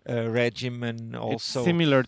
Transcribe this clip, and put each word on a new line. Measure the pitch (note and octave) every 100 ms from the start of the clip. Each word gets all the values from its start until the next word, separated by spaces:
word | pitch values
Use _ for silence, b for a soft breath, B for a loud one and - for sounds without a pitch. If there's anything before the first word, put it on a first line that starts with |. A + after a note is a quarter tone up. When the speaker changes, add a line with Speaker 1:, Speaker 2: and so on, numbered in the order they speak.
| -
Speaker 1:
uh, | A#2+ A2+
regime | A#2 A#2+ - B2+ A#2+
and | A#2 A#2 A2+
Speaker 2:
It's | A#2
Speaker 1:
also | A2+ A2+ - C3
Speaker 2:
similar | B2 E3+ D#3 C3+